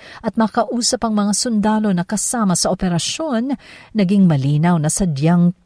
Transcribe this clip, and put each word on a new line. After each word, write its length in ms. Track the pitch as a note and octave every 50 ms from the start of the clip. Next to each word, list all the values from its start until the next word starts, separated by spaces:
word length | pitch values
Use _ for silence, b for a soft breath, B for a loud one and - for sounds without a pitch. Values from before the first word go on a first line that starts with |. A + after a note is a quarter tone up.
| B B B B
at 160 | - A3 -
makausap 640 | - A3+ G#3 - - G#3 - B3+ A#3 A#3 - C4 -
ang 160 | - A3+ G#3+
mga 160 | G#3 G3+ G#3 G#3
sundalo 560 | - - B3+ A3+ G#3 G3+ A3 G#3+ G#3+ G#3+ G#3
na 160 | F#3+ F3 F3
kasama 480 | - G#3+ G3+ - - - A#3+ A3 F#3+ F3
sa 160 | - - -
operasyon, 880 | F#3 - F#3+ F3+ F3 E3 - - - - D#4+ D#4 B3 A3+ A#3+ C#4 C4 B B B B B B B -
naging 320 | G#3+ G3 F3 G#3 G3+ F#3+ F3
malinaw 480 | D3+ C#3 B2+ C#3 D3 D3 D#3+ F3 F3+
na 160 | E3 D3 D#3 -
sadyang 640 | - G3+ F3 D3 C3+ D3+ E3 F3 F3 F3 F3 - _ _